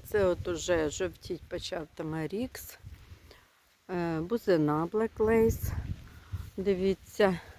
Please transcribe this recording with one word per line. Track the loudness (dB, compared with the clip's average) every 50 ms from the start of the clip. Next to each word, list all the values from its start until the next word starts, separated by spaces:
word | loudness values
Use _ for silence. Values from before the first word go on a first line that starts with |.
| -6
це | -2 2 4 4
от | 4 2 0 -2
уже | -6 -6 -4 0 0 2 2 2 0
жовтіть | -2 -2 -4 -4 -4 -10 -8 -8 -8 -8
почав | -8 -10 -10 -10 -8 -6 -6 -6 -8 -8 -10
тамарікс, | -8 -6 -4 -4 -4 -4 -4 -4 -4 -6 -6 -8 -14 -16 -16 -18 -18 -18 -18 -18 -18 -20 -20 -20 -20 -20 -20 -20 -20 _ _ _ _ _ _ _ _ _ -8
е, | -4 -2 -2 -2 -2 -2
бузина | -2 -2 -4 -2 4 4 4 6 6 4 2 2 0 0
Black | 0 0 0 0 0
Lace. | 0 2 4 6 6 6 4 2 0 -2 -4 -4 -4 -6 -6 -8 -10 -12 -20 -20 -20 -12 -10 -10 -10 -10 -10 -8
Дивіться, | -2 0 2 2 4 2 2 0 0 -4 -12 2 4 4 4 4 0 -6 -14 -18